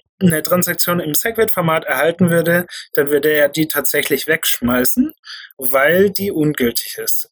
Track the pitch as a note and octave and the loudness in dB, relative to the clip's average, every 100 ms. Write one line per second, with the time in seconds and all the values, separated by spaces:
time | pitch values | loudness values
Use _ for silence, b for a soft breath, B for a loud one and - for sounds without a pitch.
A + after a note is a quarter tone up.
0 | _ - F#3 D#3 - F3+ F3 F3 - F3 | _ -2 0 0 0 0 2 0 -2 -2
1 | D3+ D3 E3 F#3+ A3 - E3 D#3+ - C3 | -2 -2 -2 0 0 0 0 0 0 0
2 | D3+ - F3+ E3+ E3 F3 F3 B B - | 0 2 2 2 2 0 -2 B B -2
3 | C#3+ D3 D3+ D3+ C#3+ D3 D#3 D3 C#3+ D3 | 2 2 2 2 2 2 -2 -2 -2 -2
4 | C#3 C3+ - D#3+ - - A#2+ B2 B2+ - | 0 -2 0 -2 -2 -2 0 0 2 0
5 | D3+ - B B B - C3 C3+ C#3+ F3 | -2 -4 B B B -10 -2 2 4 4
6 | G3+ G3 G3 E3 D3+ D3 A#2+ - - - | 2 0 -4 0 0 0 -2 -2 -6 -8
7 | - - - | -6 -6 -8